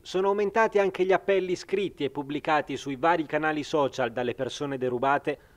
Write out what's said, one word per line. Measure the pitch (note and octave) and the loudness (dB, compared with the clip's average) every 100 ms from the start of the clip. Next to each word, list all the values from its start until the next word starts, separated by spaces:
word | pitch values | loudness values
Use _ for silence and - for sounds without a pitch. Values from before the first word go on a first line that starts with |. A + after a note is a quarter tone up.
sono | - F3+ G3 | -6 0 0
aumentati | G3+ G3+ A3+ A3+ G#3 | 2 0 2 2 4
anche | G3 F#3 F#3 | 2 2 2
gli | |
appelli | F#3 - G3 F3+ F3 | 2 4 0 0 -4
scritti | - G3 F#3+ - | -2 -2 -2 -4
e | C#3 | -6
pubblicati | C#3+ C#3 D3 E3 D3+ C#3 C3+ | -4 -6 -6 0 0 0 -6
sui | C#3+ C3+ | -6 0
vari | D#3+ E3+ D3 | 2 2 0
canali | D3+ D#3 D3+ | -2 0 -2
social | C#3 D#3 C3 - A#2+ | -2 0 0 0 -4
dalle | A#2 B2 A2+ | -2 -4 -2
persone | B2 - C#3+ C3+ | -6 -4 -6 -2
derubate | B2+ B2 C3+ C#3+ - - _ | -2 0 2 2 0 -6 _